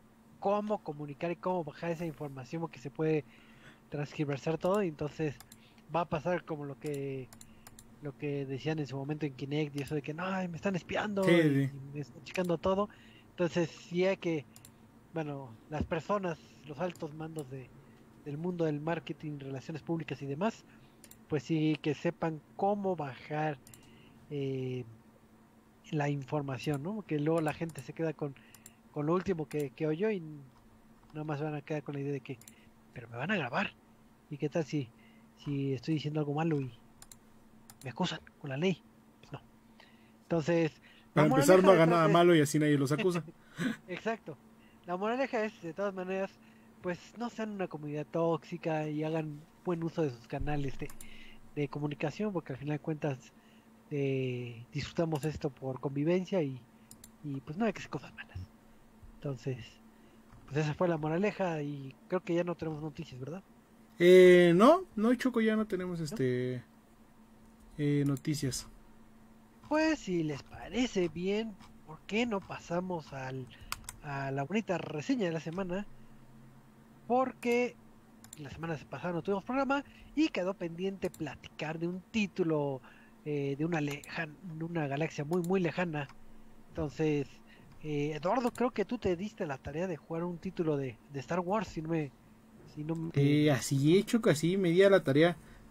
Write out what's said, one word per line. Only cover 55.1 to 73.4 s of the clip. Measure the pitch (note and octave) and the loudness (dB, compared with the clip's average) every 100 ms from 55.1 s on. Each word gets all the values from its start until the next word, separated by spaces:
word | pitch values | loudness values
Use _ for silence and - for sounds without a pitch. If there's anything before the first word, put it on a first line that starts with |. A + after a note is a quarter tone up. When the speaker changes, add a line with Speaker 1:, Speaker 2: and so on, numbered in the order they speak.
| D3 D#3 | 0 -2
Speaker 1:
esto | C#3+ D3+ | -2 -4
por | - C3 C3 | -4 -6 -4
convivencia | D3 C#3 D3+ F#3 F3 F#3+ | -4 0 2 2 2 0
y, | C#3+ B2+ - - - - - - | 0 -4 -14 -20 -20 -20 -20 -14
y | D3 C#3 | -8 -8
pues | - E3 | -6 -2
no | A3+ | -2
hay | |
que | - | -2
hacer | - | -8
cosas | D3+ - | -10 -10
malas. | - - - - - - - - - - - | -16 -14 -12 -14 -18 -20 -20 -20 -20 -20 -10
Entonces, | D3 B2+ C3+ A#2+ - - - - - - - - - | -8 -6 -6 -8 -10 -20 -20 -20 -20 -20 -20 -20 -6
pues | C#3 | -2
esa | D3+ C#3+ | 0 0
fue | F3+ | 0
la | D#3+ | 0
moraleja | D#3 E3+ G#3 - F#3 D#3 | 0 0 0 0 -2 -2
y | D3 C#3+ C3+ - - | -4 -8 -10 -16 -4
creo | F3+ | -4
que | - E3+ | 0 0
ya | |
no | F3 E3 | 0 -4
tenemos | D#3+ D3 | -6 -6
noticias, | D#3 C#3+ D#3 B2+ | -8 -10 -12 -10
¿verdad? | C3 F#3 - - - - - - | -10 -12 -14 -20 -20 -20 -10 6
Speaker 2:
Eh, | F3 F#3 F3+ F3+ F3 E3+ | 10 12 12 12 10 10
no, | B3 F#4 F#4 G#3 | 10 8 4 0
no, | A3 B3+ | 2 2
Choco, | C4 A#3 | 2 2
ya | A3 G#3+ | 4 2
no | G#3+ | 0
tenemos, | F3+ F3+ E3 | -2 -4 -4
Speaker 1:
¿No? | D3+ | -4
Speaker 2:
este, | D3 B2+ B2 B2+ B2+ - - - - - - - - - - - - | 0 0 2 0 -4 -10 -20 -20 -20 -20 -20 -20 -20 -20 -20 -12 -2
eh, | D3 C#3+ C#3 | 0 2 2
noticias. | C#3 - D3 C3+ - - - - - - - - - - - - | 0 -2 -2 -2 -4 -10 -18 -20 -20 -20 -20 -20 -20 -20 -14 -2
Speaker 1:
Pues | D4+ D#4+ D4 | 2 2 0
si | - E3+ | 0 0
les | D#3 C3+ | 0 -4
parece | - - C#3 G#3+ B3 F#3+ E3+ | -10 -16 -6 -2 0 2 0
bien, | D#3+ F#3+ G#3 A3+ G3 - - - | -2 -2 -2 -4 -10 -20 -20 -18
¿por | D#3 - | -18 -4
qué | G#3 A#3+ | -2 0
no | G3 | -2
pasamos | - C3+ - E3+ F#3 E3+ - | -6 -12 -4 -4 -2 -6 -8
al, | C3+ B2+ C3 | -10 -8 -8